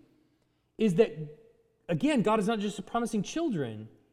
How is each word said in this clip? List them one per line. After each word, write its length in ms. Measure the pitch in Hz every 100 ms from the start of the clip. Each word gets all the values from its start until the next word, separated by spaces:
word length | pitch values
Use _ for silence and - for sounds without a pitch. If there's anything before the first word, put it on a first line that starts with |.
| _ _ _ _ _ _ _ -
is 160 | 220 165
that, 220 | - 156 151 - - _ _ _ -
again, 320 | 165 285 285
God 180 | 208 220
is 80 | 196
not 120 | 226
just 240 | 202 - -
promising 380 | 233 233 220
children 640 | - 311 339 185 123 107 110 - _